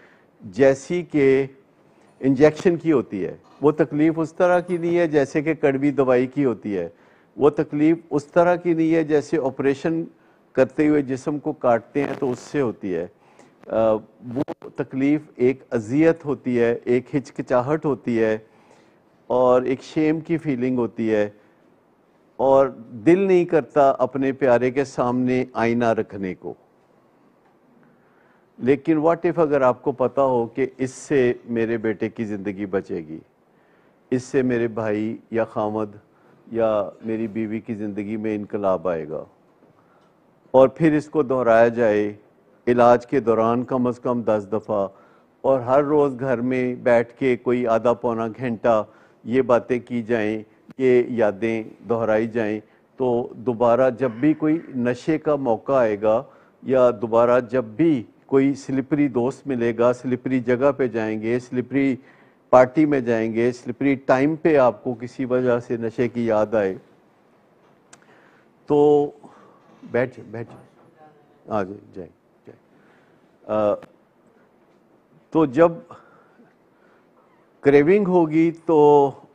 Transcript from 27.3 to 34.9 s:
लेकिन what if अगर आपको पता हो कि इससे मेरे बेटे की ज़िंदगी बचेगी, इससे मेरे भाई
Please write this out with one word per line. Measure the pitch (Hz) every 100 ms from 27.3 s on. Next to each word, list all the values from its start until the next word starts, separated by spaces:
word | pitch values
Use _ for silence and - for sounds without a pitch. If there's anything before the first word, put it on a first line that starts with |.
| _ _ _ _ _ _ _ _ _ _ _ _ -
लेकिन | 123 139 - 156
what | 160 170
if | 175 165
अगर | 151 143
आपको | 127 120 151
पता | 123 123 -
हो | 135 123
कि | 113 135 127 -
इससे | 131 - - 147 123 120 120
मेरे | 117 113 117
बेटे | 110 98 110
की | 113
ज़िंदगी | 110 104 95 95
बचेगी, | 101 95 - 92 78 80 _ _ _ _ _ _ _ _ -
इससे | 127 - 139
मेरे | 127 120 117
भाई | 110 110